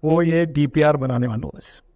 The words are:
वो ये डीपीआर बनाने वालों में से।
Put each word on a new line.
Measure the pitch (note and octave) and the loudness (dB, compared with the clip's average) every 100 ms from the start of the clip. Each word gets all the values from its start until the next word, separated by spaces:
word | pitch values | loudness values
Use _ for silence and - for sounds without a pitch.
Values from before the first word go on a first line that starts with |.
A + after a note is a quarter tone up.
वो | D3+ E3 | 2 2
ये | E3+ E3 E3+ | 2 2 0
डीपीआर | C#3+ D3 D#3 D3+ D3 | 0 0 2 2 2
बनाने | C3 A#2+ B2 | -2 -2 -2
वालों | A2 D2 | -4 -8
में | - | -12
से। | - - _ | -18 -20 _